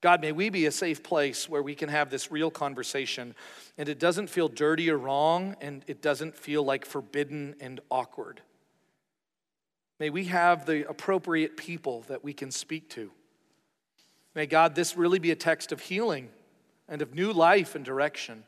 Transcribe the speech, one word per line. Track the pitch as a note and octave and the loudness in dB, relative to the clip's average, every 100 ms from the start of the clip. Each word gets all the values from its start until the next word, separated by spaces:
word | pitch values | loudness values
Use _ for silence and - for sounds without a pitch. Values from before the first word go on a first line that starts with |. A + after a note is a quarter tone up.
God, | F3 F3 | 8 6
may | D#3 | 4
we | D#3 G#3 | 0 0
be | F#3+ D#3 | 2 0
a | |
safe | C#3+ F3+ D3+ | 2 -2 -4
place | - E3+ C#3+ A#2+ - | -2 0 2 -2 -4
where | D3+ | -2
we | C#3 | -4
can | C#3+ D#3 | -4 -2
have | D3 C#3+ | 0 0
this | C3 - | -2 -4
real | D3+ D#3+ | -2 -2
conversation | D#3+ C#3+ C3 B2 C#3+ C3 - A#2+ A#2 - - - - | -2 -6 -4 -6 -4 -4 -6 -10 -14 -20 -20 -20 -8
and | D3 | -6
it | C#3+ | 0
doesn't | E3+ F3 G3+ | 2 2 -2
feel | - D#3+ | 0 0
dirty | - D3+ D#3+ E3 | 2 2 4 2
or | D3+ | 0
wrong | C3 C#3 D#3 E3+ F#3+ G3 | 0 2 4 2 -2 -8
and | C#3+ C#3 - | -10 -12 -12
it | C#3 | -4
doesn't | D3+ C#3 D#3+ - | -2 -2 -4 -10
feel, | - D3 | -4 0
like, | C#3 C3+ | 2 0
forbidden | - D3 C3 C#3+ D3 D3 C#3+ D3 | -2 -10 -6 -4 -4 -4 -10 -12
and | C3 B2+ - | -14 -16 -4
awkward. | B2+ B2 - G2+ A2 _ _ _ _ _ _ _ _ _ _ _ _ _ _ _ _ | -4 -4 -8 -14 -14 _ _ _ _ _ _ _ _ _ _ _ _ _ _ _ _
May | D3+ | -4
we | D3+ | -4
have | F#3 F3+ F3 E3+ | -2 4 4 4
the | D#3+ D#3 D3 | 2 -2 -2
appropriate | D3+ - F#3+ F3 E3 D#3 - | -8 -2 0 0 0 0 -4
people | - E3+ - A#2+ A#2 | -12 -8 -6 -8 -8
that | C3+ | -10
we | C#3+ | -10
can | C#3+ C3+ | -10 -10
speak | - - D#3+ D#3 | -10 -8 -10 -10
to. | - G#2 _ _ _ _ _ _ _ _ _ _ _ _ | -12 -12 _ _ _ _ _ _ _ _ _ _ _ _
May, | - D3+ | -6 2
God, | D#3+ E3 | 6 6
this | D3+ E3+ - | 4 -2 2
really | F3 F#3 | 4 4
be | E3+ | 2
a | D#3 | 0
text | E3+ D#3+ - | 2 0 -2
of | F#3 | -8
healing | - G3 A3+ D3 B2 - _ _ _ _ _ | -6 -2 -2 -2 -6 -20 _ _ _ _ _
and | D3+ | -6
of | C#3+ | -6
new | C3+ G3 | -2 0
life | G3 E3 G3+ F3 | 6 8 8 4
and | D#3 | -6
direction. | B2+ C3+ D3 C#3+ - A2+ | -6 0 0 -2 -12 -12